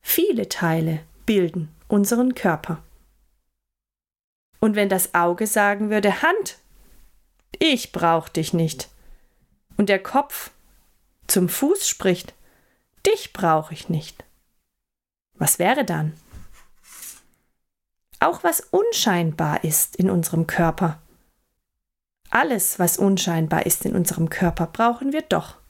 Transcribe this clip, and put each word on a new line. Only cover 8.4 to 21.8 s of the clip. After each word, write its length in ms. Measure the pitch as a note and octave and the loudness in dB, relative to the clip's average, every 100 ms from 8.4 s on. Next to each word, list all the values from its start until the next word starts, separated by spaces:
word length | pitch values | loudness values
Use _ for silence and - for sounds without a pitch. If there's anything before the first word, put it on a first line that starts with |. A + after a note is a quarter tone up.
| D#3+ | -2
nicht", 380 | F3 D#3+ C3 - - - - _ _ _ _ _ - | 0 0 -2 -14 -16 -20 -20 _ _ _ _ _ -2
und 120 | G3+ | 2
der 140 | G3 | 2
Kopf 480 | - C4+ C#4+ - - _ _ _ _ _ _ _ - | 2 -2 -2 -10 -14 _ _ _ _ _ _ _ -2
zum 220 | G3 F3+ | 0 2
Fuß 400 | - C#4+ G4+ - | 0 0 2 0
spricht, 460 | - G3 F3+ - _ _ _ _ _ _ _ G4 | -2 0 -2 -4 _ _ _ _ _ _ _ 0
"Dich 260 | G#4+ - | 0 -4
brauch 400 | - F3 D#3 D#3 | -2 2 2 0
ich 160 | D3+ - | -14 -6
nicht", 340 | E3 - - - _ _ _ _ _ _ _ _ _ _ | -6 -6 -20 -20 _ _ _ _ _ _ _ _ _ _
was 240 | _ D3+ - | _ -2 2
wäre 260 | F3+ C4 | 2 2
dann? 280 | B3 D#3+ D#3 D#3 _ - - - - - - - - - _ _ _ _ _ _ _ _ _ - | 0 -2 -4 -6 _ -20 -18 -20 -20 -20 -20 -20 -20 -20 _ _ _ _ _ _ _ _ _ -2
Auch 220 | D#4+ F4 | 0 2
was 160 | F4 D#4+ | -2 -2
unscheinbar 1040 | - F#4 A4+ A4 A#3+ F3 E3 D#3 D#3 D3+ | 0 0 0 0 0 2 0 -2 -2 -2
ist 320 | D#3+ D3+ - - | -2 -2 -2 0
in 140 | F#3 | 2
unserem 360 | F3+ E3 E3 D#3+ | 2 0 -2 -2
Körper. 540 | - E3 - F3 D3+ _ _ _ _ _ _ _ _ | 0 0 0 -2 -4 _ _ _ _ _ _ _ _